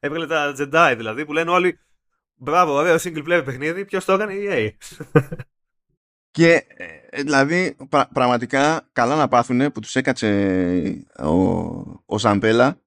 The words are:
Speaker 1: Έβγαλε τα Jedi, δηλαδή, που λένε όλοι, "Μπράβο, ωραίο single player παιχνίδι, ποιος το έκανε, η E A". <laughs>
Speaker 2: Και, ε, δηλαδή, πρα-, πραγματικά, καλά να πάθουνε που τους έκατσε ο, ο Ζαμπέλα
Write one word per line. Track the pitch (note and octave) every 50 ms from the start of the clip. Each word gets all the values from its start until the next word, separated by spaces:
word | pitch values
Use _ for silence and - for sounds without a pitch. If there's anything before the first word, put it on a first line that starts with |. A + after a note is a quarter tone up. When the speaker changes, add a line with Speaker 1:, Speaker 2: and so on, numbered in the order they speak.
Speaker 1:
Έβγαλε | - C#3+ D3 E3 E3
τα | D3 D#3+ D#3 D3 C#3+ C#3 B2
Jedi, | C#3+ C#3 C#3+ D#3+ E3+ D3+ B2+
δηλαδή, | A2 A2+ A2 A2 B2+ D3+
που | D3 D3
λένε | D#3+ E3+ E3
όλοι, | F3 F3+ F3+ F3+ E3+ - _ _ _ _ _ _ _ _ _ _ _ _
"Μπράβο, | B2+ C3 D3+ F3+ F3+ D#3+ C#3
ωραίο | C#3+ D#3 F3+ E3 E3
single | E3+ F3+ D#3+ D#3 C#3+ D#3+
player | F3 F3 C#3
παιχνίδι, | C3 B2+ B2+ C#3+ D#3 E3+ F#3+ G3
ποιος | G3 - F#3 -
το | - F#3+
έκανε, | F#3+ G#3+ G#3 F#3+
η | G3+ G3+ G3+
E | F#3+ C3 G#2+ G#2+ - _ - - - - - - -
A". | D3
<laughs> | C3+ - - - - - _ _ _ _ _ _ _ _ _ _ _ _ _ _ _ _
Speaker 2:
Και, | - - E3 E3 E3+ D3 - _ _ - F2+ E2+ D#2+ D2 - -
ε, | - C3 C#3+
δηλαδή, | C#3+ C#3+ C3+ C3+ C#3+ E3 F3+ F#3 F3 - - C#3 C3+
πρα-, | - C#3+ - - -
πραγματικά, | - B2+ B2 B2 A#2 A#2 A2 - C3+ C#3 D3+ E3 D3+ - _ _
καλά | - A#2+ A#2 C#3+
να | D#3 D3 B2
πάθουνε | - A#2+ A#2 - B2 B2 C3+ D3
που | - -
τους | G#2+ - -
έκατσε | C3 B2+ C#3 B2 - - G#2+ G2+ G2+ G2 F#2+ F#2 F#2 F2+ F2 F2+ F2+ D#2 - - E2 - - _ -
ο, | C2+ D2+ D#2 F2+ F#2 F#2 F2+ F2 E2+ E2 E2 - F2 - - - _
ο | - - G#2+
Ζαμπέλα | G#2+ A2+ G2+ G2+ F#2 A2 A2+ A#2 B2 C#3 - - _